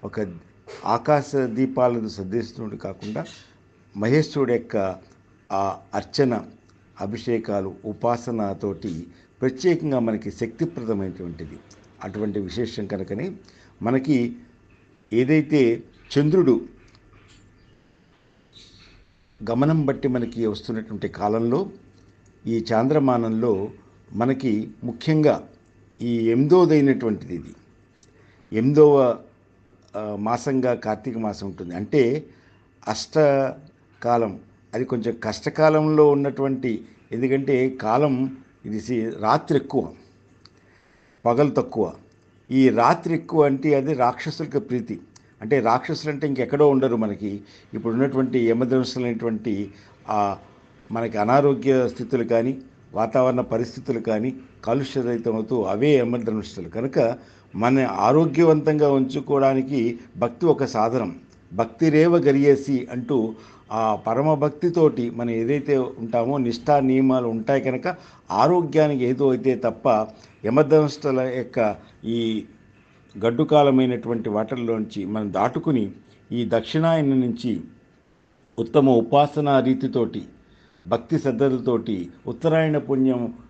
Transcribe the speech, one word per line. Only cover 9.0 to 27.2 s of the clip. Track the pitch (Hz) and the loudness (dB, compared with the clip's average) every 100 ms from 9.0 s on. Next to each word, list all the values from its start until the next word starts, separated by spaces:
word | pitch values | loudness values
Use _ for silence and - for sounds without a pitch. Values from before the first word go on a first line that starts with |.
| 85 - _ _ | -12 -20 _ _
ప్రత్యేకంగా | 131 131 180 170 156 135 | -4 0 0 0 0 -2
మనకి | 113 107 101 | 0 -2 -6
శక్తిప్రదమైనటువంటిది. | 98 113 - 165 - 113 104 95 87 87 80 82 80 - - - _ | -8 -8 -4 -6 -6 -6 -4 -4 -8 -12 -12 -14 -16 -20 -20 -20 _
అటువంటి | 98 101 107 101 | -12 -6 -6 -4
విశేషం | 95 87 117 117 101 | -6 -6 -8 -6 -8
కనుకనే | 98 95 104 170 - - _ - _ | -8 -8 -8 -8 -10 -20 _ -20 _
మనకి | 107 131 135 139 120 120 - _ _ _ _ _ _ | -2 -2 0 0 0 -6 -20 _ _ _ _ _ _
ఏదైతే | 113 127 156 143 151 123 117 - _ - - | 0 2 2 2 4 4 2 -6 _ -4 0
చంద్రుడు | 147 185 156 123 - - _ _ _ - _ _ _ _ _ _ _ _ _ _ _ _ _ - - - - - _ _ _ _ 107 | 2 4 4 2 0 -18 _ _ _ -20 _ _ _ _ _ _ _ _ _ _ _ _ _ -20 -20 -20 -20 -20 _ _ _ _ -6
గమనం | 117 143 160 139 | 0 2 2 0
బట్టి | 127 139 | 0 -2
మనకి | 123 117 117 113 | -2 -4 -4 -4
వస్తున్నటువంటి | 104 - 113 110 107 98 | -4 -6 -8 -8 -8 -8
కాలంలో, | 90 101 110 117 131 202 - - _ _ _ _ _ - | -4 -2 0 0 0 -2 -10 -20 _ _ _ _ _ -6
ఈ | 113 113 | -4 0
చాంద్రమానంలో | 110 127 151 135 123 113 110 117 98 104 - - _ _ | 0 2 2 2 2 0 -2 0 0 -4 -12 -20 _ _
మనకి | 98 120 131 135 107 110 - | -2 0 0 -2 -2 -4 -10
ముఖ్యంగా | 120 113 - 156 151 110 - - _ _ _ _ | -12 -8 -2 2 4 2 -4 -20 _ _ _ _
ఈ | 117 117 113 | -4 -2 0
ఎనిమిదవదైనటువంటిది | 117 147 180 175 151 139 120 117 101 | 2 4 6 6 4 4 2 0 -4